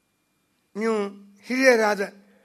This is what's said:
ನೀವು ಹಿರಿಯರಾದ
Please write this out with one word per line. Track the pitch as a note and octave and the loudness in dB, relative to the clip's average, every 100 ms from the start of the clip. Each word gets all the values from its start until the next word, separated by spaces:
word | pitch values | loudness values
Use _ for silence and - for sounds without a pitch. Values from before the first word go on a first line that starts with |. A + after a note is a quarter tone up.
| _ _ _ _ _ _ _ G3+ | _ _ _ _ _ _ _ -6
ನೀವು | A3+ G#3+ G3+ G3+ - _ | -4 -2 -6 -10 -20 _
ಹಿರಿಯರಾದ | - B3+ C4+ A3+ G#3+ G3 F#3+ - _ _ | -8 2 4 4 2 -2 -8 -12 _ _